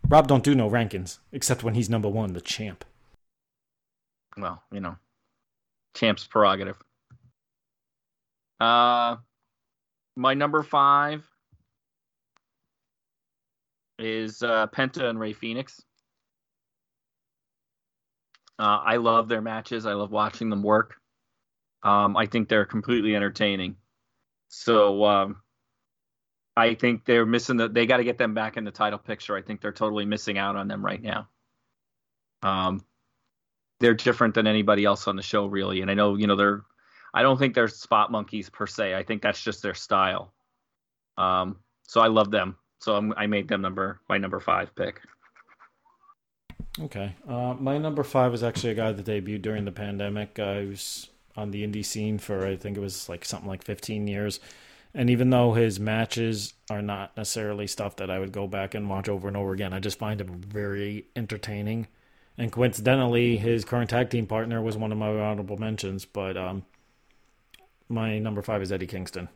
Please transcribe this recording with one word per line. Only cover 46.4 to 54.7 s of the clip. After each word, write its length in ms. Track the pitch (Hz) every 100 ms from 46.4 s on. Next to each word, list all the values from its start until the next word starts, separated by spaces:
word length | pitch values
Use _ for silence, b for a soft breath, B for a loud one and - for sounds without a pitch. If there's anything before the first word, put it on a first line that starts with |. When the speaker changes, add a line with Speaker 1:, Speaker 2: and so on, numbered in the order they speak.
| _ - - -
Speaker 1:
Okay. 360 | 156 104 98 92 -
Uh, 280 | 123 123 127
my 200 | 135 143
number 240 | 156 147
five 320 | 135 135 127
is 80 | 120
actually 300 | 117 - 117
a 20 | 107
guy 160 | 110
that 140 | 101 101
debuted 360 | 104 95 104
during 220 | 107 107
the 80 | 101
pandemic. 640 | 92 101 101 101 104 104 -
Uh, 220 | 101 101
he 60 | 101
was 420 | 98 - - - _ _ -
on 160 | 104
the 140 | 101 104
indie 180 | 104
scene 340 | 101 110 107 104
for, 280 | - 98 95
I 100 | 95
think 200 | 104 101
it 40 |
was, 280 | 101 95 -
like, 160 | 87
something 240 | - 104 98
like 160 | 95
fifteen 420 | - 101 - 107 104
years. 320 | 101 104 - B B B